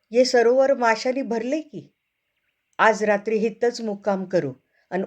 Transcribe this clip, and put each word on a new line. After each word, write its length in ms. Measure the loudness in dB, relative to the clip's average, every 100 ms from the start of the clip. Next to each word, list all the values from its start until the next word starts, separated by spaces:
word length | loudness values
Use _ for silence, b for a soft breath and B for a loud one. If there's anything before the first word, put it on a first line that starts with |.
| _
हे 120 | 2
सरोवर 500 | 4 4 4 4 2
माशांनी 480 | 2 0 0 -2 -4
भरले 380 | -4 -4 -4 -6
की. 320 | -6 -16 -18 _ _ _ _ _ _ _ _ 0
आज 260 | 2 2
रात्री 320 | 0 0 0 -2
हितच 440 | -2 -2 -4 -2
मुक्काम 440 | -8 -6 -4 -4
करू 280 | -2 -4 -4 -10 _ _ _
आणि 120 | -8